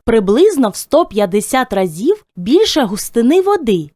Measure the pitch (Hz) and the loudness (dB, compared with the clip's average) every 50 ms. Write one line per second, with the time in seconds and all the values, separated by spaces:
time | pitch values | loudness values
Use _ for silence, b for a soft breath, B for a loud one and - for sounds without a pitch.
0 | _ - 233 220 196 190 208 262 370 440 370 277 247 202 - - - - - 311 | _ 0 0 0 2 2 2 4 4 2 2 2 0 -2 -2 -8 -6 0 0 0
1 | 349 - 196 208 202 185 180 214 190 - - 262 254 - 202 196 190 180 151 165 | 0 0 -2 -2 -2 0 -2 -4 -2 -2 -2 -2 -2 -2 -2 -2 -2 -2 -4 -4
2 | 220 320 427 427 _ _ _ 180 175 202 285 381 440 - - 320 254 180 214 - | -2 -2 -2 -2 _ _ _ -10 -4 0 2 2 2 2 0 -2 -2 -2 -4 -8
3 | - - - 233 233 247 330 381 370 392 415 392 285 220 196 170 151 147 _ | -10 -4 -2 0 2 2 2 2 2 0 -2 -2 0 -2 -2 -2 -2 -8 _